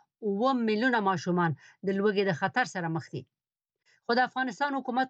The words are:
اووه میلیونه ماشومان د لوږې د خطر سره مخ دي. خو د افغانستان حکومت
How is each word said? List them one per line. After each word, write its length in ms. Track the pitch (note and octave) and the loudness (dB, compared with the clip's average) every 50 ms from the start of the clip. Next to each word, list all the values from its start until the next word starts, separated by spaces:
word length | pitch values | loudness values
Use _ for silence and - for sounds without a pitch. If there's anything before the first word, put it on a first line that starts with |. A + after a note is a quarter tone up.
| _ _ _ - - G#3 | _ _ _ -8 -4 -4
اووه 260 | G3 G3 A#3+ C4 C4 B3 A#3 A3 | -2 0 2 2 2 2 2 2
میلیونه 320 | G#3+ G#3 A#3+ C4 A#3+ A3+ G3+ F#3+ | 2 2 2 2 2 2 2 2
ماشومان 480 | F#3+ D#3+ - F3+ F3 F3 F3 E3 C#3 - | 0 0 0 0 2 2 2 2 0 -2
د 320 | - - - _ - F#3+ G3 G3 | -8 -20 -16 _ -4 -2 0 0
لوږې 260 | G3 G#3+ G3+ G3 G3+ G3 | 2 2 2 2 2 0
د 100 | F3 - | 0 0
خطر 300 | G3 F#3+ - B3 B3+ - - | -2 -2 0 -2 -2 -2 -4
سره 180 | F#3+ E3+ D#3+ D#3+ D#3+ | -6 -4 -4 -4 -4
مخ 120 | - - - | -6 -8 -10
دي. 80 | C3 - _ _ _ _ _ _ _ _ _ _ _ _ _ _ _ _ | -12 -12 _ _ _ _ _ _ _ _ _ _ _ _ _ _ _ _
خو 140 | - A#3 B3 | 0 2 2
د 100 | B3+ A#3 | 2 0
افغانستان 500 | - B3+ C4 B3+ G3+ - C#4+ C#4+ C4+ C4+ | 0 -4 -4 -4 -4 -2 -2 -2 -2 -4
حکومت 280 | C4 - A#3 B3+ C4 | -4 -4 -2 -2 -2